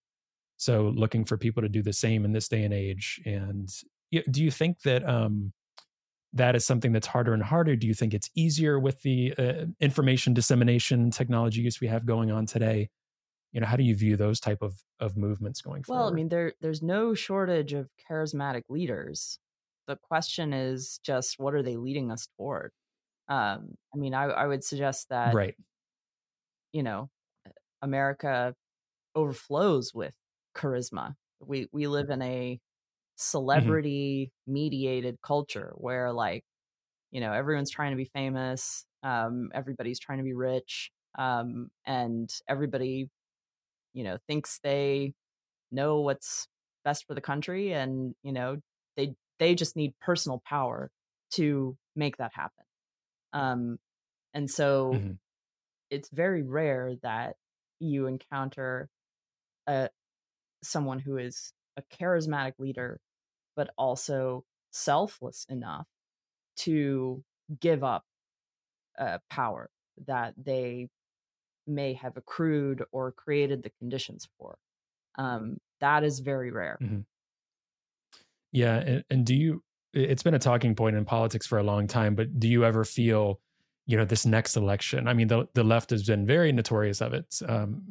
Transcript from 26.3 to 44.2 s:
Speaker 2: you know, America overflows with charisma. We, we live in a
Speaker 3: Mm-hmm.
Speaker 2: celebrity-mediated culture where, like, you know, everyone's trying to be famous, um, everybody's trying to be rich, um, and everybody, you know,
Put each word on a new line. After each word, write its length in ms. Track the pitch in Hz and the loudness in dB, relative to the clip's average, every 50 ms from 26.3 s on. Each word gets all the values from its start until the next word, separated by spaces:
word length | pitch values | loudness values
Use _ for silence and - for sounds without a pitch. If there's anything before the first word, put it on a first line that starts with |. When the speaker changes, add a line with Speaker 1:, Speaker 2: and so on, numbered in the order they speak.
| _ _ _ _ _ _ _ _ | _ _ _ _ _ _ _ _
Speaker 2:
you 120 | - 156 135 | -4 -4 -4
know, 260 | 117 104 98 123 139 _ _ _ _ _ _ _ - - - _ _ _ _ | -2 -4 -6 -8 -10 _ _ _ _ _ _ _ -20 -20 -20 _ _ _ _
America 760 | 139 139 135 139 139 139 139 - - 143 131 123 123 127 127 _ _ _ _ _ _ _ _ _ _ _ _ | -4 -2 0 2 2 0 0 -2 -2 -2 0 0 0 -2 -4 _ _ _ _ _ _ _ _ _ _ _ _
overflows 800 | 156 156 143 131 - - - 143 151 196 202 160 135 117 - - | 0 0 0 -2 -6 -6 -2 0 2 4 4 4 4 2 -2 -6
with 220 | 117 95 71 - _ _ _ _ _ _ _ _ | -6 -8 -8 -10 _ _ _ _ _ _ _ _
charisma. 600 | - - 139 127 123 123 - - 82 58 - 143 _ _ _ _ _ | -4 -2 -2 0 -2 -2 -4 -6 -8 -8 -8 -10 _ _ _ _ _
We, 260 | - 139 143 135 113 - | -12 -8 -6 -6 -6 -6
we 160 | - 147 147 | -4 -4 -2
live 220 | 143 143 143 139 139 | 0 0 -2 -2 -2
in 120 | 139 131 127 | -2 -4 -2
a 360 | 127 127 127 127 123 123 120 _ _ _ _ _ _ _ _ _ _ _ - - - - 151 131 131 139 | -4 -4 -4 -4 -6 -8 -10 _ _ _ _ _ _ _ _ _ _ _ -6 -4 -2 -2 0 2 4 4
Speaker 3:
Mm-hmm. 220 | 147 120 113 156 | 6 6 6 4
Speaker 2:
celebrity-mediated 1500 | 160 147 147 143 139 139 139 139 135 135 131 _ _ _ 131 135 139 151 151 139 135 135 131 127 127 123 123 127 - - | 2 2 0 -2 -2 -2 0 0 -2 -2 -6 _ _ _ -4 -2 -2 0 -2 -2 -2 -2 0 0 -2 -2 -4 -8 -8 -4
culture 500 | - 143 147 147 - - 104 - - - | 0 0 0 0 -4 -8 -10 -10 -10 -14
where, 340 | - - 123 127 127 123 123 120 | -10 -6 -4 -4 -2 -2 -2 0
like, 320 | 120 113 92 87 113 - _ _ _ _ _ _ _ _ _ _ _ _ _ | 0 -2 -2 -2 -6 -10 _ _ _ _ _ _ _ _ _ _ _ _ _
you 100 | - 131 | -8 -6
know, 120 | 117 110 104 | -4 -2 -2
everyone's 380 | 113 139 147 156 143 139 139 | -2 0 0 -2 -2 -2 -4
trying 200 | - - 147 143 | -4 -4 -4 -4
to 60 | 135 | -2
be 80 | 131 131 | -4 -6
famous, 800 | - _ 139 135 135 131 131 131 131 131 131 - - - - - _ _ _ - | -6 _ -6 -6 -4 -4 -4 -4 -4 -6 -6 -6 -8 -10 -10 -14 _ _ _ -6
um, 480 | 131 123 117 113 117 120 123 120 - - | -4 -2 -2 -2 -2 -4 -6 -6 -6 -8
everybody's 460 | 135 131 131 135 - 123 120 127 - | -8 -8 -8 -10 -8 -8 -8 -8 -8
trying 200 | - - 135 135 | -8 -8 -8 -6
to 60 | 131 | -4
be 80 | 131 127 | -6 -4
rich, 580 | 123 127 127 131 131 127 - - - - - _ _ _ _ _ | -4 -2 -2 -2 -2 -4 -6 -12 -12 -12 -14 _ _ _ _ _
um, 520 | - 131 127 123 120 117 120 120 120 120 - _ _ _ | -4 -2 -2 -2 -2 -2 -4 -8 -10 -10 -12 _ _ _
and 460 | - 135 127 120 120 117 113 117 - - - _ | -6 -4 -2 -2 -2 -2 -4 -6 -6 -10 -12 _
everybody, 640 | - 139 139 151 135 139 131 127 131 131 135 135 135 _ _ _ _ _ _ _ _ _ _ _ _ _ _ _ _ _ | -6 -4 -2 -2 -4 -2 -4 -4 -4 -4 -6 -8 -10 _ _ _ _ _ _ _ _ _ _ _ _ _ _ _ _ _
you 100 | - 120 | -10 -8
know, 140 | 95 90 - | -8 -8 -8